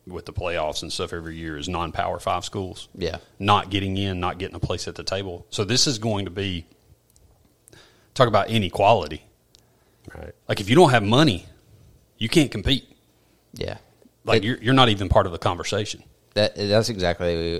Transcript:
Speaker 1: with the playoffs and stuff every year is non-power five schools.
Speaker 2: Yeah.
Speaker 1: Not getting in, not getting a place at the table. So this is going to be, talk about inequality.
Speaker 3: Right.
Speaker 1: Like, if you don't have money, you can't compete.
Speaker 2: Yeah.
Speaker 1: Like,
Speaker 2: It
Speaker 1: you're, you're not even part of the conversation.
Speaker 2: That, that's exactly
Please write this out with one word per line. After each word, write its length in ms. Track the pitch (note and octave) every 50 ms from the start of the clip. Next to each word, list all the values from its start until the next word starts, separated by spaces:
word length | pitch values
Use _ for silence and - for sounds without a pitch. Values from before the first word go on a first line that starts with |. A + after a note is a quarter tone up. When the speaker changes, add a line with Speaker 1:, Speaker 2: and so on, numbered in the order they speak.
| _
Speaker 1:
with 200 | F2+ F2+ E2+ -
the 60 | -
playoffs 500 | - - G2 F2 F2 E2 D#2 D2+ D2+ -
and 100 | F2 F2
stuff 200 | - - F#2 E2 F2+
every 220 | E2+ E2 E2 D#2+
year 200 | E2 E2 D#2+ D#2
is 120 | D2 D2 F2+
non-power 480 | F2 E2+ E2+ E2 - - F2+ F2+ F2 F2
five 240 | - F#2+ F#2 F2+ -
schools. 440 | - - G2+ F#2+ F2+ F2+ - - - -
Speaker 2:
Yeah. 220 | - F2 D#2+ - - - _ _ _
Speaker 1:
Not 320 | G2 G2+ G#2 G2 - G2
getting 260 | G2 G2 G2 F#2+ F#2+
in, 240 | G2 G2 G2 F#2 F2+
not 160 | F2+ F#2 - F2+
getting 180 | F#2+ - -
a 40 | F2
place 260 | - - F#2 F2+ - F2+
at 60 | F2
the 100 | - F2
table. 420 | - F#2+ G2 G2 F#2+ F2 F2 - _
So 140 | - - G#2
this 220 | F#2 A#2+ B2 -
is 120 | D#3 B2 G#2
going 280 | A2+ A#2 G#2 G2 G2
to 40 | F2
be, 360 | E2+ G2 G2 G2 F2+ E2+ D#2+ _ _ _ _ _ - _ _ _ _ _ _ _ _ _ _ _ _ _ _ - - - - _ _ _ _ _ _
talk 140 | - B2+ A2+
about 220 | G#2 G2+ F#2+ G2
inequality. 720 | A2+ A2+ G2 E2+ - - G2 G#2 A#2 G2+ D#2+ D2 D#2 - - _ _ _ _ _ - _ _ _ _ _ _ _ _ _ _ - -
Speaker 3:
Right. 180 | - D#2 - - _ _ -
Speaker 1:
Like, 120 | A2 -
if 80 | G2 F#2
you 80 | B2
don't 140 | E3 F3+ C#3+
have 120 | B2+ A#2
money, 440 | G#2 G2+ A#2 C3+ D#3+ C#3 F#2 E2 - - - _ _ _ - _ - - _ _ _ _ _ _
you 100 | A2+ A2+
can't 220 | - E3+ C#3+ A#2
compete. 360 | - G#2+ F#2+ - C#3 B2 - _ _ _ _ _ _ _ _ _ _ _ _ _ -
Speaker 2:
Yeah. 240 | - - - - - - _ _ _ _ - _ _ _
Speaker 1:
Like, 180 | A2+ A2 A2
Speaker 2:
It 40 | G2
Speaker 1:
you're, 100 | A#2 B2+ -
you're 160 | G#2 A#2 C3+
not 140 | C3+ B2+ A#2
even 200 | G#2 F#2+ G2+ E2+
part 180 | - A2 F#2+
of 60 | F2
the 60 | E2 E2
conversation. 640 | - G#2 F2+ E2+ E2 - G2+ G2+ G#2 - - - - _ _ _ _ _ _
Speaker 2:
That, 200 | G2+ G#2+ - -
that's 320 | - G#2 G2+ G#2 A2+ A2+ A#2+
exactly 720 | A2 F#2+ F2+ E2+ E2+ - F2+ F2 E2+ E2 E2 E2+ E2+